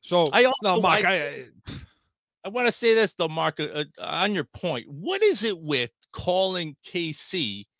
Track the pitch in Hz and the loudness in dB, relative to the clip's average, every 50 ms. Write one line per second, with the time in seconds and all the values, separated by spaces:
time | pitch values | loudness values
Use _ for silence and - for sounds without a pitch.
0 | _ - 175 175 170 147 139 208 247 254 262 - 208 202 180 175 180 185 160 208 | _ 0 2 2 2 4 4 4 4 4 4 2 2 2 2 4 4 4 4 4
1 | 208 185 190 175 147 143 143 131 131 113 _ - _ - - - - - _ _ | 4 2 0 0 -2 -4 -8 -12 -16 -16 _ -20 _ -14 -14 -14 -14 -18 _ _
2 | _ _ _ _ _ _ _ _ _ 196 202 247 247 240 220 - - 233 226 226 | _ _ _ _ _ _ _ _ _ -8 -4 0 2 2 0 2 4 4 6 6
3 | 220 190 - _ 180 160 156 165 160 160 156 - 151 139 - 151 151 147 _ - | 4 2 0 _ -4 -2 -2 0 -2 -2 -2 -2 -6 -6 -4 -6 -8 -8 _ -14
4 | 87 87 - 160 180 208 208 180 147 - _ - - 180 151 120 - - 143 139 | -10 -6 -4 -2 0 0 0 -2 -4 -6 _ -8 -6 -4 -4 -4 -6 -10 -16 -12
5 | 175 277 381 392 415 415 370 202 196 226 202 165 165 151 147 127 120 120 _ _ | -6 -6 -2 2 4 2 2 2 0 -2 -2 -4 -4 -2 0 0 0 -2 _ _
6 | _ _ - - - - 180 185 190 190 185 180 170 156 143 _ _ - - 180 | _ _ -14 -8 -2 0 0 2 2 0 0 -4 -6 -8 -10 _ _ -8 -6 -6
7 | 170 160 151 - - - - 180 135 110 98 101 101 _ _ _ | -4 -4 -6 -8 -10 -8 -4 -4 -4 -4 -6 -10 -12 _ _ _